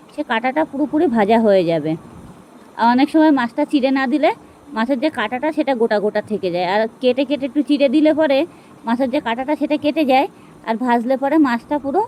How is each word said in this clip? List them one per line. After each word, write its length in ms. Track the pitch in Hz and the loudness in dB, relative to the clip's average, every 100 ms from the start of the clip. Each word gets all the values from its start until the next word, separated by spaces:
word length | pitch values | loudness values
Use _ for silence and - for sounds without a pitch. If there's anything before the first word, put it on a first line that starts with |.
| - | -14
সে 100 | - | -10
কাঁটাটা 400 | 294 226 247 262 | -4 -2 -2 -2
পুরোপুরি 420 | 320 269 277 302 339 | -2 -2 -2 0 0
ভাজা 320 | 226 196 226 | 2 2 4
হয়ে 240 | 220 196 | 4 4
যাবে। 280 | 170 165 147 156 - - - - - - - - | 2 0 -2 -6 -8 -20 -20 -20 -20 -20 -16 -2
আর 100 | 233 | 2
অনেক 180 | 247 294 | 4 2
সময় 220 | 311 311 | 4 4
মাছটা 300 | 277 233 - | 4 0 -4
চিড়ে 260 | 294 302 254 | -2 0 0
না 140 | 269 269 | 0 0
দিলে 240 | 294 302 453 - - - | 0 0 -2 -8 -20 -12
মাছের 260 | 277 226 269 | -6 -2 -2
যে 80 | 311 | -2
কাঁটাটা, 380 | 285 214 254 294 | -4 -4 -4 -4
সেটা 200 | 302 294 | -2 -2
গোটা 240 | 254 220 208 | 0 0 0
গোটা 240 | 208 208 | 0 -4
থেকে 260 | 202 208 185 | -4 -4 -4
যায়। 160 | 175 180 | -2 -2
আর 140 | 202 220 - | 0 -2 -2
কেটে 220 | 254 247 | -2 0
কেটে 200 | 277 285 269 | -2 -4 -4
একটু 140 | 294 | -4
চিড়ে 260 | 285 294 285 | -2 2 2
দিলে 240 | 269 302 | 2 2
পরে 240 | 294 311 269 339 - - - | 2 2 2 -2 -6 -20 -12
মাছের 240 | - 233 269 | -6 -2 -2
যে 100 | 262 | -2
কাঁটাটা, 320 | 247 233 262 302 | -4 -6 -4 -4
সেটা 200 | 285 294 | -2 -2
কেটে 260 | 285 302 | -2 0
যায়। 220 | 277 262 339 - - - | 2 2 0 -6 -20 -12
আর 100 | - 226 | -6 -4
ভাজলে 380 | 254 240 233 262 | 0 0 0 -2
পরে 200 | 277 311 | 0 2
মাছটা 380 | 285 240 - 294 | 2 0 -4 -6
পুরো, 240 | 277 285 | -2 -2